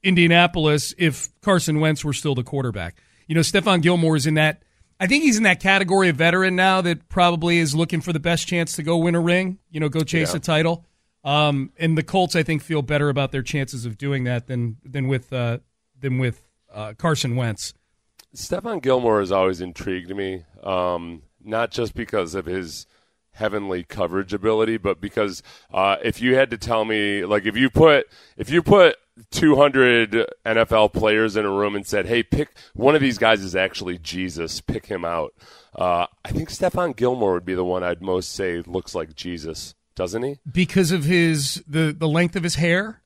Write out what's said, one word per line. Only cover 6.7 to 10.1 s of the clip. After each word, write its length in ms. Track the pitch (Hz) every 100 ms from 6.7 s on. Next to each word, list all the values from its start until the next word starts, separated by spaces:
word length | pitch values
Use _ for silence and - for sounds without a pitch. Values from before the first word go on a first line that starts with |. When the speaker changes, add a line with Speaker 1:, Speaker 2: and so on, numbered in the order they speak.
| 190
Speaker 1:
that 260 | 175 170 _
probably 500 | - 175 170 170 170
is 160 | 160
looking 260 | 151 165 165
for 120 | 175
the 80 | 165
best 260 | 165 165 -
chance 240 | 175 165
to 80 | -
go 160 | 156 170
win 160 | 170
a 60 | 170
ring, 380 | 170 175 185 185 _
you 100 | 160
know, 80 | 151
go 120 | 151
chase 300 | 151